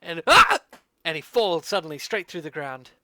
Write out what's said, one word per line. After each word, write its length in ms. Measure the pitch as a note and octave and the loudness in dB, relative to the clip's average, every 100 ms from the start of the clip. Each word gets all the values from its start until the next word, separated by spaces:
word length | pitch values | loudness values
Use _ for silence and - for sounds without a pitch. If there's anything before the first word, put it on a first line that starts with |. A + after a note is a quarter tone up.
and, 200 | F3 E3+ E3 | -10 -8 4
ah! 320 | F4 - - _ - _ _ | 6 6 4 _ -20 _ _
And 120 | - D#3 | -6 -6
he 60 | |
falls 440 | C#3+ B3 G#3+ E3+ - | -4 -2 0 0 -2
suddenly 320 | G3+ D#3+ D3 | -4 -4 -10
straight 300 | - G#3+ F3+ | -6 -6 -6
through 140 | F3+ | -10
the 80 | D#3 | -10
ground. 400 | D#3 C#3+ C3 B2+ _ | -10 -10 -10 -16 _